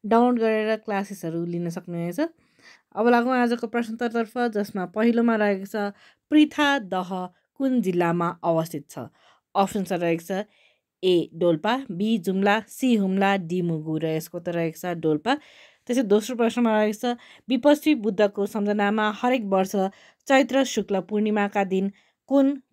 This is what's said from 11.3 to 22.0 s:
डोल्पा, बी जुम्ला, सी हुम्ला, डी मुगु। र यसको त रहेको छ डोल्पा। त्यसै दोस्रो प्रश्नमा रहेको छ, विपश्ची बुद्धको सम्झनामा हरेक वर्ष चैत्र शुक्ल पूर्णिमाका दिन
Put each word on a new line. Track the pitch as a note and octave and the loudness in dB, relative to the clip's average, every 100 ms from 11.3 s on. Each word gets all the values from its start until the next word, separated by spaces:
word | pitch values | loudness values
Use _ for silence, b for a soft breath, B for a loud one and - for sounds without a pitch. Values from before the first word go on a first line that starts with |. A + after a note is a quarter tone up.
डोल्पा, | E3 F3 D#3+ G#3 B3+ C4+ | 0 0 2 0 -2 -4
बी | E3+ G#3+ A3+ | -4 0 0
जुम्ला, | F3 F#3+ G3 G#3+ G#3+ | 0 0 2 2 -2
सी | - C4 | -2 2
हुम्ला, | A3+ F#3+ F#3+ G3 G3 | 2 2 2 2 0
डी | E3 F3+ | -2 -2
मुगु। | F3 D#3+ D#3 D#3 | -2 -2 -4 -4
र | D#3+ D#3+ | -2 -4
यसको | D#3+ F3 | -6 -10
त | E3+ | -6
रहेको | E3+ E3 D#3 | -2 -4 -4
छ | F3+ E3+ | -8 -2
डोल्पा। | D#3+ D3+ A3+ D4 b b b b - | 0 0 0 -2 b b b b -4
त्यसै | B3 | -2
दोस्रो | G#3+ G#3 G#3 A#3+ | 2 2 2 0
प्रश्नमा | A#3 A#3 A#3+ G#3+ | 0 2 2 2
रहेको | G#3+ G#3+ | 0 -2
छ, | B3 A#3+ B B - | -6 -6 B B -4
विपश्ची | C4 D4 D4 D#4 | 2 4 4 4
बुद्धको | C#4 G#3+ G3 G#3 G3+ G3+ | 2 0 2 0 0 -4
सम्झनामा | A3 G3+ G#3 G3+ G#3+ G#3+ G#3 | -2 -2 0 0 2 -2 -2
हरेक | B3 B3+ G3+ | 0 0 2
वर्ष | F#3+ F#3+ G3+ F#3+ b b b - | 0 2 0 -2 b b b 2
चैत्र | C4+ C4 C4 C4+ | 2 4 2 0
शुक्ल | - F3+ G3 F#3 | -2 -2 -4 -2
पूर्णिमाका | G#3+ G#3+ G#3 G3+ G3+ | -2 0 0 0 -2
दिन | F#3+ F#3+ G3 b | 0 0 -2 b